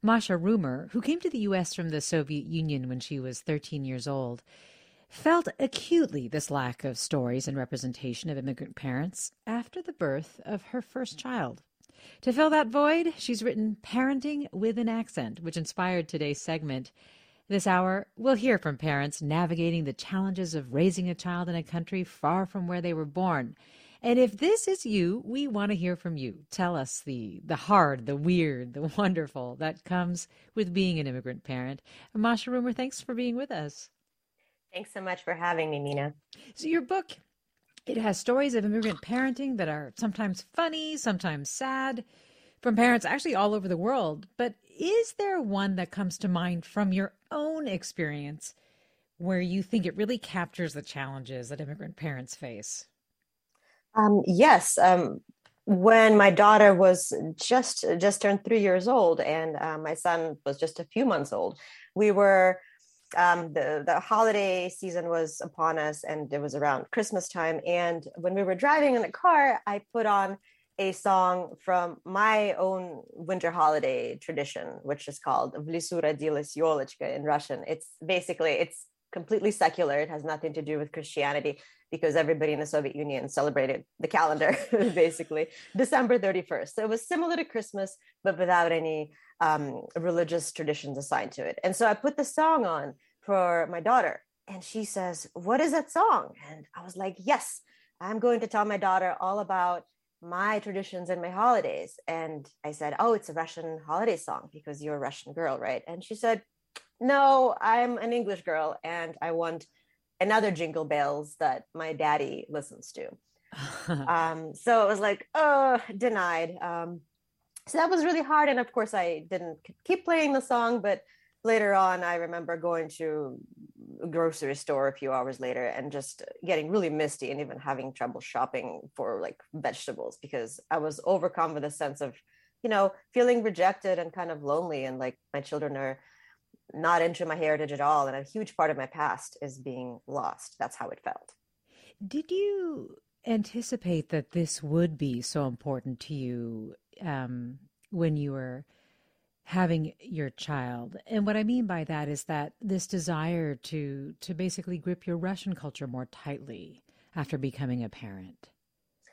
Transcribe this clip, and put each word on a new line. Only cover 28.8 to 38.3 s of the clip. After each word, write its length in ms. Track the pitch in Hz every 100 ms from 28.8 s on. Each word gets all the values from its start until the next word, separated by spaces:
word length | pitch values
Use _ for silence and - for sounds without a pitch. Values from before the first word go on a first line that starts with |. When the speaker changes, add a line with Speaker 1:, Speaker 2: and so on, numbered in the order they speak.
| 156 -
Speaker 1:
wonderful 600 | 202 175 147 - 123 123
that 280 | 156 -
comes 420 | - 180 175 175 - _ _
with 180 | - 196
being 260 | 175 185 165
an 80 | 143
immigrant 380 | 127 127 127
parent. 380 | - 127 127 139 _ - -
Masha 340 | 220 220 233 -
Rumer, 260 | 247 240
thanks 280 | 233 262 -
for 120 | -
being 220 | 240 247 240
with 140 | 277
us. 400 | 220 151 143 - _ _ _ _ _ _ _ _
Speaker 2:
Thanks 220 | 180 202
so 80 | -
much 200 | 185 180
for 120 | -
having 360 | 170 175 170 156
me, 100 | 147
Mina. 340 | 143 143 143 151 _ - -
Speaker 1:
So 120 | - 320
your 140 | 330
book, 320 | 247 381 339 - _ _ _ _ _ -
it 140 | - 226
has 200 | 220 185
stories 360 | -